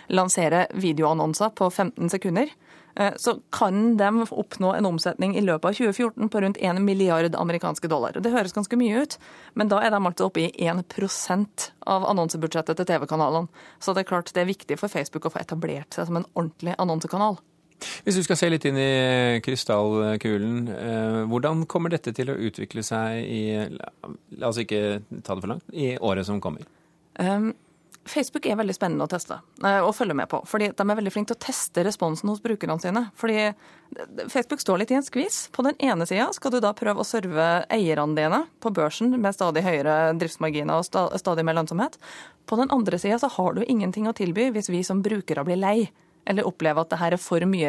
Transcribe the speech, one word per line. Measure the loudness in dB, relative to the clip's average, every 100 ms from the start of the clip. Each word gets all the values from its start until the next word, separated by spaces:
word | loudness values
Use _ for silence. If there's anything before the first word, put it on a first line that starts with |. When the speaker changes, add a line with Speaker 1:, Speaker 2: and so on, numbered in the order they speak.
| -2
Speaker 1:
lansere | 0 2 2 4 2 2
videoannonser | 0 0 2 2 2 0 0 -2
på | 2 0
femten | 2 -2 -2 -2
sekunder, | 0 0 0 0 -4 -20 -20 -10 -2
eh, | -2 0
så | -2 -2 -6
kan | 0 2 4 4 6
de | 4 4
oppnå | 0 -4 -6 -2 0
en | 2 0
omsetning | 0 -2 0 0 2
i |
løpet | 2 2 0
av | 2
tjue | 0
fjorten | 2 -2 0 -2
på | 2
rundt | 0 0
en | 0 2
milliard | 2 4 4 4 2 0
amerikanske | -2 -2 -2 -4 -2
dollar. | 0 0 -2
Det | 0
høres | 0 0 -2
ganske | 0 2
mye | 2 2
ut, | -2 -6 -16 -20 -8
men | -2 2
da | 4
er | 4
de | 2
altså | 2 0 0
oppe | 0 -2
i | 0 0
en | 0
prosent | -4 -4 -4 -2 0 0 0 -4 -10 -6
av | 0 2 4
annonsebudsjettet | 2 2 0 -2 0 0 -2
til | 0
T | 0
V-kanalene. | 0 2 2 2 -2 -10 -20 -6
Så | -2
det | -2 0
er |
klart | -2 0
det | 0
er | 0
viktig | -2 -4 -4
for | -2
Facebook | -4 -4 -4 -4
å |
få | -4
etablert | -6 -4 -4 -6 -8
seg | -6 -4
som | -4
en | -2
ordentlig | -4 -4 -4 -6 -2
annonsekanal. | -2 -2 -2 0 0 -2 _ _ _ _ -14 -6 -2
Speaker 2:
Hvis | 0
du |
skal | 0 2
se | 2
litt | 2
inn | 2 2
i | 4 4 4 4 4 2
krystallkulen, | 0 -2 2 2 4 2 2 0 0 0 0 -2 -4
eh, | -6 -4 -2 0 0 0
hvordan | 0 2 0 0
kommer | -2 0
dette | -2 -2 -4
til | -4
å | -2
utvikle | -4 -6 -8 -8 -4
seg | -2 -2 -4 -4
i, | -4 -2 -2 -4
la, | -8 -14 -16 -16 -16 _ -6
la | -2
oss | -2
ikke | -2 0 0 -2 -8 -12 -8
ta |
det | -6
for | -6
langt, | -8 -10
i | -4 -4 -2
året | -2 0
som | -2 -4
kommer? | -4 -8 -14 _ _ _ _ -4
Speaker 1:
Ehm, | 0 0 -2 -4 _ _ _ -20 -6
Facebook | -4 -2 -4 -2
er | 0
veldig | -2 -2
spennende | -2 -2
å | -2
teste, | -4 -6 -12 -14 -2 2
eh, | 4
og | 2 2
følge | -2 -2
med | -2
på, | -4 -4
fordi | -2 -2
de | 0 0
er | 0
veldig | -2
flinke | -4 -4
til | -6
å |
teste | -6 -6 -2 0
responsen | 0 0 -2 -2 -4
hos | -4
brukerne | -4 -4 -4 -4
sine. | -2 -2 -4 -4
Fordi | -2 0 0 -2 -14 -20 _ -14 -12 -10 -4
Facebook | -2 -2 -2
står | 0 0
litt | 2
i | 0
en |
skvis. | 0 -2 -2 -4 -4
På | -2 0
den | 2
ene | 2 2 0
siden | 0 0
skal | -2 -2
du | 2
da | 2
prøve | 0 -2 -2
å | -2
serve | -4 0 2 4 2 2
eierne | 0 2 2 2 2
dine | 2 2 -2 _
på | -2
børsen | 0 0 2 0 2
med | 0
stadig | 2 0 2 2
høyere | 2 2 4 2 2
driftsmarginer | -2 -2 -2 -2 0 0
og | 0
sta-, | 0 0 -2
stadig | -2 0
mer | 2 0
lønnsomhet. | 0 -2 -2 -4 -18 -18 -20 -20 -2
På | 0
den | 2
andre | 2 2 0
siden | 0 0
så | 0
har | 0 0 0
du | 0
ingenting | 0 0 -2 -4
å | -2
tilby | -2 0 0
hvis | 0 -2
vi | -2 0
som | 0
brukere | 0 -2 -2 -2
blir | 0 2
lei, | 2 2 0 -4 _ _
eller | -2 0 -2
opplever | 0 2 2
at | 0
det | 0
her | 0
er | 0
for | 0 2
mye | 2 2